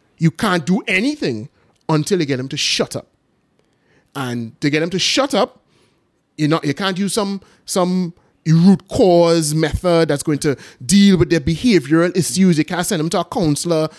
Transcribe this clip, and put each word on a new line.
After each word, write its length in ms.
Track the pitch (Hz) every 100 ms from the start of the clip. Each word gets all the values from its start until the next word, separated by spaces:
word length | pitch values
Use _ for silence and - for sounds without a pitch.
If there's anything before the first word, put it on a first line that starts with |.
| _ -
You 140 | 160
can't 340 | - - 180 139
do 160 | 190 359
anything 600 | 190 247 302 170 110 113 _ _ _ -
until 320 | 156 151 190
you 60 | 147
get 120 | 131
them 120 | 131
to 80 | 143
shut 380 | - - - -
up. 120 | - _ _ _ _ _ _ _ _ _ _ -
And 440 | 131 120 117 -
to 80 | 147
get 100 | 151
them 80 | 165
to 100 | 180
shut 340 | - - 254
up, 280 | 202 254 _ _ _ _ _ _ _ _ -
you 100 | 151
know, 120 | 160
you 100 | 151
can't 240 | 139 196 180
use 160 | 196
some, 260 | 226 202 196 - _ -
some 480 | 202 180 185 175 - _ _ -
root 400 | 160 180 185 -
cause 680 | 208 202 170 170 170 151
method 540 | 156 156 165 180 170 160
that's 160 | 143
going 160 | - 143
to 160 | 156 131 - - 123
deal 320 | 202 202 185
with 120 | 160
their 100 | 165
behavioral 760 | 139 160 254 185 135 160 175 -
issues. 420 | 160 185 190 156
You 80 | 151
can't 200 | 175 180
send 140 | 185
them 100 | 156
to 100 | 190
a 60 | 170
counselor, 640 | 262 165 143 170 165 156